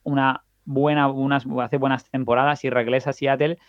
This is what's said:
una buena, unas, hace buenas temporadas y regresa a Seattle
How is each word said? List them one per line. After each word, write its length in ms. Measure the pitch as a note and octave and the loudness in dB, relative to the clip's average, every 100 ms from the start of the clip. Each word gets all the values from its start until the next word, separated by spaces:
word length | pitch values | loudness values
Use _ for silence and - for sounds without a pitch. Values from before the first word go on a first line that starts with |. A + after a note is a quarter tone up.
una 400 | - C#3 C3+ B2+ _ _ | -4 0 0 0 _ _
buena, 440 | - C3+ D3 D3 C#3 | -6 0 2 2 0
unas, 360 | C3+ C3+ C#3 C3+ C3 | 0 -2 -2 -2 -4
hace 140 | A#2+ C#3+ | -2 0
buenas 340 | C3+ C3 - | 0 -2 -4
temporadas 540 | C3 A#2+ A#2+ C#3 D3 | -4 0 2 2 0
y 60 | C3+ | -2
regresa 400 | B2 A#2 C3 C#3 | 0 0 0 -2
a 20 | |
Seattle 460 | C3+ C#3 C3+ D3 E3+ | -2 0 2 0 -2